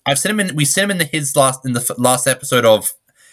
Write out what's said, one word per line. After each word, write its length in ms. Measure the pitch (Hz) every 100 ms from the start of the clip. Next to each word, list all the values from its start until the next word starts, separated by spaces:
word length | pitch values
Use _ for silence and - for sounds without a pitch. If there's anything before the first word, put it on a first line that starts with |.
| 135
I've 140 | 143
seen 120 | 185
him 80 | 214
in, 140 | 185 156
we've 100 | 139
seen 160 | - 202
him 60 |
in 60 | 185
the, 80 | 156
his 280 | 160 143 147
last, 280 | 131 127 131
in 60 |
the 80 | 120
f-, 180 | - -
last 300 | 123 123 -
episode 380 | 127 - 127 117
of 260 | 107 - - _ _ _